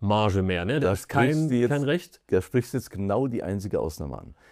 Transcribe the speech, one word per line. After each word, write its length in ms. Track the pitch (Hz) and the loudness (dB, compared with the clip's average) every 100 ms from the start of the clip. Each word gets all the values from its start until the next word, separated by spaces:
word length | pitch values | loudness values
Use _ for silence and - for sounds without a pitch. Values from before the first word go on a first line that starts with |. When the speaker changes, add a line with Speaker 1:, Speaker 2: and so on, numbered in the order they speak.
Speaker 1:
Marge 420 | 101 104 107 98 | 2 4 4 4
mehr, 220 | 92 90 | 2 0
ne? 160 | 90 147 | 0 0
Da 80 | 90 | 0
Speaker 2:
Da 40 | |
Speaker 1:
ist 160 | 98 - | 0 -2
kein, 220 | 139 131 | 0 2
Speaker 2:
sprichst 200 | 156 156 | 2 2
du 20 | |
jetzt, 160 | 123 120 | 2 2
Speaker 1:
kein 120 | 143 | 2
Recht. 360 | 139 170 - _ - | 0 -2 -4 _ -2
Speaker 2:
da 160 | 92 | 0
sprichst 320 | - 127 120 | 0 -2 -2
du 40 | 131 | -4
jetzt 120 | - | -6
genau 380 | 95 98 101 139 | -6 -2 0 -2
die 160 | 117 | -4
einzige 340 | 85 101 95 90 | -4 -4 -2 -2
Ausnahme 400 | 76 - 76 62 | -2 -4 -8 -10
an. 160 | - - _ | -14 -20 _